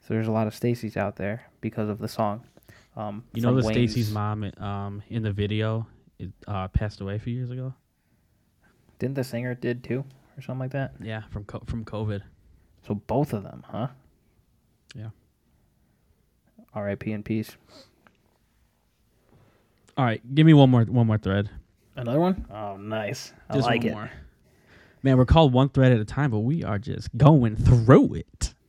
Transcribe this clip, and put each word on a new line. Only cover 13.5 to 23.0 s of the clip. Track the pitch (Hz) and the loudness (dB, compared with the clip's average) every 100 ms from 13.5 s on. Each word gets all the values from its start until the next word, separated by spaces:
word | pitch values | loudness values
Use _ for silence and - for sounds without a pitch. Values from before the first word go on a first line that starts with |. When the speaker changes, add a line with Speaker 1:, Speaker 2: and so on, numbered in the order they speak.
| 65 - | -18 -14
Speaker 1:
huh? | - 123 - _ _ _ _ _ _ _ _ _ - | -8 -8 -10 _ _ _ _ _ _ _ _ _ -16
Speaker 2:
Yeah. | 110 - _ _ _ _ _ _ _ _ _ _ _ _ _ _ - | -16 -16 _ _ _ _ _ _ _ _ _ _ _ _ _ _ -16
Speaker 1:
R | 113 101 | -10 -6
I | 101 | -6
P | - | -6
in | 107 | -8
peace. | 104 110 110 - _ - - _ _ _ _ _ _ _ _ _ _ _ _ _ _ _ _ _ _ _ _ - | -4 -4 -4 -12 _ -20 -20 _ _ _ _ _ _ _ _ _ _ _ _ _ _ _ _ _ _ _ _ -2
Speaker 2:
All | 127 | 0
right, | 110 120 135 | 0 -4 4
give | 156 | 8
me | |
one | 151 135 | 10 10
more, | 127 | 8
one | 107 120 113 | 4 4 2
more | 107 | 2
thread. | 95 98 101 - - _ _ - | 2 0 -2 -8 -20 _ _ -12
Speaker 1:
Another | 120 135 | -4 0
one? | 180 185 - | 0 0 -6
Oh, | 101 107 98 | -10 -10 -10
nice. | 104 110 | -8 -6